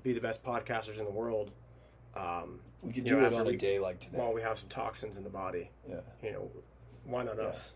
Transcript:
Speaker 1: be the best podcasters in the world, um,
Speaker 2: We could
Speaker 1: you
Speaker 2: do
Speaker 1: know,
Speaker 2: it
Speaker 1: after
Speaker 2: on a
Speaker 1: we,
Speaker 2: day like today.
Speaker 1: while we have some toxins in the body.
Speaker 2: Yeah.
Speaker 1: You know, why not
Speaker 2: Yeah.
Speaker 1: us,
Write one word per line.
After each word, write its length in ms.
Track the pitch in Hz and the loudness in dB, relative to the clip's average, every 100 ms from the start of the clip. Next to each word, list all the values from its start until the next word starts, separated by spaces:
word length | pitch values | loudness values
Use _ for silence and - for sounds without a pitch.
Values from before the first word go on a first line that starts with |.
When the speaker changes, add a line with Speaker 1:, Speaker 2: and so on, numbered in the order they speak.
Speaker 1:
be 100 | 127 | 0
the 80 | 113 | 2
best 200 | 113 113 | 0 -2
podcasters 560 | - 117 - 113 110 107 | 0 -2 0 0 0 -4
in 40 | 104 | -2
the 60 | |
world, 400 | 101 117 110 101 - - - - - - - | 0 2 0 0 -8 -20 -20 -20 -20 -10 -4
um, 440 | 90 87 80 - - - | -2 -2 -4 -10 -14 -10
Speaker 2:
We 100 | 170 | -6
could 100 | 123 120 | 0 6
Speaker 1:
you 20 | |
Speaker 2:
do 60 | 139 | 8
Speaker 1:
know, 60 | |
Speaker 2:
it 20 | 123 | 8
Speaker 1:
after 120 | 117 | 8
Speaker 2:
on 60 | 110 | 4
a 20 | |
Speaker 1:
we, 80 | - | 4
Speaker 2:
day 220 | 98 98 | 4 4
like 200 | 95 90 | 2 -2
today. 180 | - - | -4 0
Speaker 1:
while 120 | 120 | 0
we 80 | 113 | 2
have 140 | 113 110 | 0 -2
some 100 | - | -4
toxins 480 | 131 113 110 110 98 | -4 -4 -4 -8 -8
in 60 | |
the 60 | 98 | -8
body. 400 | 98 92 90 82 - - | -4 -2 -4 -6 -12 -8
Speaker 2:
Yeah. 100 | 87 - - | -8 -8 -8
Speaker 1:
You 80 | 113 | -6
know, 180 | 101 101 - - - - - - | -4 -6 -10 -16 -20 -18 -14 -4
why 180 | 123 | -2
not 140 | 117 107 | 0 0
Speaker 2:
Yeah. 80 | 110 | -2
Speaker 1:
us, 260 | - - | -2 -8